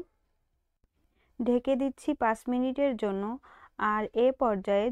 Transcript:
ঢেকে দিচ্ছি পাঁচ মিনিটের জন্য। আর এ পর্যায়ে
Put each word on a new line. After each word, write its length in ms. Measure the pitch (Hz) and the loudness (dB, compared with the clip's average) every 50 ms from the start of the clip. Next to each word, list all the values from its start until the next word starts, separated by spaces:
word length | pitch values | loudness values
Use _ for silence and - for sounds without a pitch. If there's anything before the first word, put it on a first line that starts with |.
| 359 _ _ _ _ _ _ _ _ _ _ _ _ _ _ _ _ _ _ _ _ _ _ _ _ _ _ - | 0 _ _ _ _ _ _ _ _ _ _ _ _ _ _ _ _ _ _ _ _ _ _ _ _ _ _ -4
ঢেকে 340 | 240 240 240 247 - 269 269 | 0 0 0 0 2 0 0
দিচ্ছি 340 | 247 277 269 262 - - - 294 | 0 0 -2 -4 -4 -4 -4 -2
পাঁচ 260 | - 247 220 220 220 - | 0 0 0 0 -2 -4
মিনিটের 460 | - 247 247 254 262 262 277 285 277 254 | -4 -2 0 0 -2 0 0 0 0 0
জন্য। 260 | 220 220 208 196 196 202 214 240 269 _ - - - - - _ - | -2 -2 -2 -2 -2 -4 -6 -6 -10 _ -20 -20 -20 -20 -20 _ -4
আর 240 | 208 214 214 214 214 - - | -2 0 0 0 -2 -2 0
এ 120 | 220 240 262 | 2 2 2
পর্যায়ে 560 | 262 - 269 233 208 190 190 - 202 202 208 247 | 2 2 0 0 0 0 0 0 0 2 2 0